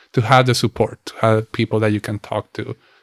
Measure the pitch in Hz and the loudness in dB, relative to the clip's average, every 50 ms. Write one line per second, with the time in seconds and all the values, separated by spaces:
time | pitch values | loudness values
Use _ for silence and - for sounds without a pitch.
0 | _ _ - 131 110 107 135 127 131 127 120 - - 113 - - 113 - - - | _ _ -4 -2 2 4 4 4 6 4 2 0 0 -2 0 -2 -2 -2 -2 -12
1 | _ - - - - 113 110 110 110 - - - 113 - 110 107 110 107 104 104 | _ -18 -6 -2 0 2 2 2 0 -4 -4 -4 -2 -2 0 0 0 0 0 -2
2 | - - 107 104 - - 110 107 - - - - 104 110 117 - _ _ _ _ | -4 -6 -8 -8 -8 -6 -6 -6 -6 -8 -12 -12 -10 -10 -12 -14 _ _ _ _